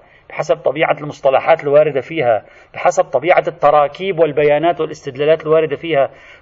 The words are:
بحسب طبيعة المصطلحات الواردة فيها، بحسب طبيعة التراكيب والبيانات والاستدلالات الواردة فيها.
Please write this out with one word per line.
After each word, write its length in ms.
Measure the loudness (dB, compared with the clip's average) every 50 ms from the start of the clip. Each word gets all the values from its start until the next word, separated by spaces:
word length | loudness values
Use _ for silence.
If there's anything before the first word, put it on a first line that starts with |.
| -12 _ _ _ _ -14
بحسب 280 | -12 -8 -4 -4 -4
طبيعة 400 | -2 -2 -4 -2 -2 -2 -2 -2 -4
المصطلحات 640 | -8 -14 -8 -4 0 0 2 2 2 2 0 0 0
الواردة 380 | 2 2 2 2 2 0 -4
فيها، 440 | -6 -6 -6 -2 0 0 0 0 -2 -8 -20 -20 -20 _ -10
بحسب 300 | -4 -2 0 0 0 0
طبيعة 400 | -2 -2 -2 0 2 2 2 0 -2
التراكيب 680 | -2 0 2 2 4 4 2 0 -2 -6 -6 -4 -2 0
والبيانات 640 | 0 0 0 2 2 2 2 2 0 0 -2 -2
والاستدلالات 640 | -4 -8 -8 -10 -14 -12 -8 -2 0 0 0 0 2
الواردة 340 | 2 2 2 2 0 -4
فيها. 340 | -6 -6 -2 0 0 0 -2 -4 -10 -20 -20 -20 -10